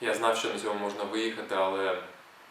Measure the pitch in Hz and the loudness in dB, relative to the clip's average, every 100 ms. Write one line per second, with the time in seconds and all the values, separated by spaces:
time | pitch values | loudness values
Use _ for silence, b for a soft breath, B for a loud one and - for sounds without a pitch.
0 | 117 107 117 110 - 104 107 104 101 101 | -2 2 2 2 0 -2 -2 0 -2 -2
1 | 101 110 113 - - 98 95 95 95 90 | -2 0 -2 -2 -2 2 2 2 0 -2
2 | 90 - - - - | -6 -14 -20 -20 -20